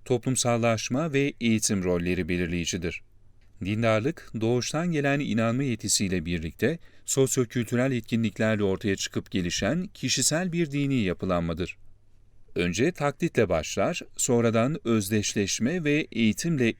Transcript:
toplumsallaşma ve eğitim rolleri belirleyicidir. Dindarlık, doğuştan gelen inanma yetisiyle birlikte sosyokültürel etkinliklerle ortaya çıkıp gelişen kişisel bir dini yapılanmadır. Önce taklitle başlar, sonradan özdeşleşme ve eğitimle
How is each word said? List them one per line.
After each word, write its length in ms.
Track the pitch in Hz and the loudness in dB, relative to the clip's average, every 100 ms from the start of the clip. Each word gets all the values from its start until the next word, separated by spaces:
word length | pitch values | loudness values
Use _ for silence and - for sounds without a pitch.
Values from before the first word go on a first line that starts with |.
| - | -2
toplumsallaşma 1080 | 123 135 127 123 120 117 110 - 127 165 | -2 0 0 0 2 2 0 -2 -2 0
ve 200 | 139 139 - | 0 0 0
eğitim 420 | 117 110 - 101 | 2 2 2 0
rolleri 460 | 90 87 87 90 85 | 2 0 0 0 0
belirleyicidir. 720 | 90 85 87 80 92 85 - - - - - - - 90 | -2 0 -2 -2 -4 -6 -8 -14 -20 -20 -20 -20 -8 -4
Dindarlık, 680 | 107 117 110 131 - - 117 | 0 2 2 0 -6 -10 -2
doğuştan 500 | 113 123 117 151 175 | 0 0 0 -2 -2
gelen 280 | 151 139 143 | 0 0 0
inanma 440 | 135 107 113 123 | 0 0 0 0
yetisiyle 600 | 139 110 101 - 98 92 82 | -2 -2 0 0 2 0 -2
birlikte 540 | 85 80 - 113 170 - - - | -4 -4 0 0 0 -8 -16 -4
sosyokültürel 840 | - 131 - 123 123 117 120 131 | 2 2 2 0 -2 0 0 0
etkinliklerle 720 | 123 - 113 110 - 110 107 | -2 0 0 0 0 0 2
ortaya 320 | 101 92 104 95 | 2 0 0 -2
çıkıp 360 | - 110 - | -2 -6 -4
gelişen 560 | 95 87 - 101 165 185 | -2 -2 0 0 -2 -4
kişisel 580 | - 127 143 - 156 185 | -6 -2 0 0 0 -2
bir 200 | 170 156 | -2 -2
dini 300 | 143 139 131 | 0 0 2
yapılanmadır. 760 | 92 82 92 87 85 82 87 - - - - - - - - - | 0 0 0 0 0 -4 -6 -8 -20 -20 -20 -20 -20 -20 -8 -2
Önce 360 | 87 85 156 | -2 2 0
taklitle 580 | - 143 - 170 - 95 | 0 -4 -2 0 2 2
başlar, 520 | 82 76 - - - - - | 2 0 -2 -2 -2 -10 -4
sonradan 720 | - 120 117 113 123 156 117 | 2 4 4 2 0 0 0
özdeşleşme 960 | 110 95 107 98 110 98 - 113 180 | 0 2 0 0 -2 -2 0 0 0
ve 240 | 147 147 - | 0 0 0
eğitimle 640 | - 110 104 170 151 113 | 2 2 2 0 2 2